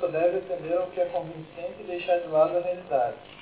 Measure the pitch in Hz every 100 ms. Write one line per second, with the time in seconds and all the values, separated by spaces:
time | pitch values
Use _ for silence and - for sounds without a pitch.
0 | 170 160 175 190 185 170 156 175 180 185
1 | 175 175 160 160 156 - 175 196 196 175
2 | 180 175 160 156 165 175 175 180 180 139
3 | 120 - - -